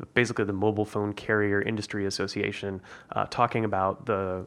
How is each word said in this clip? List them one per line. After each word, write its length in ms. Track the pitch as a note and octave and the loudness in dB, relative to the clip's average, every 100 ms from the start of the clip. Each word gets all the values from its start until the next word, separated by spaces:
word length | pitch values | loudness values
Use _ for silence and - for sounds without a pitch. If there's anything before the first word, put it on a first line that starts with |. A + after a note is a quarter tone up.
| - | -2
basically 320 | - A#2 A#2 G#2 | 2 2 2 0
the 80 | |
Mobile 300 | G2 G#2 G#2+ G#2 | 2 2 2 0
Phone 280 | G#2+ G#2 | 0 -2
Carrier 480 | G#2 - G#2+ G#2 G2+ | -2 0 2 4 2
Industry 440 | G#2 A2 G#2 G#2+ G2 | 2 -2 -2 -4 -2
Association, 760 | - G2 G2+ G2+ G2+ G2 F#2+ - - - | -2 -2 -2 -4 -4 -6 -6 -10 -18 -6
uh, 120 | - G2+ | -2 -2
talking 340 | - A#2+ A#2+ A2 | 2 2 2 0
about 400 | F#2+ F#2+ F#2+ - | 2 0 0 0
the 400 | G2 F#2+ F#2 | 0 0 -4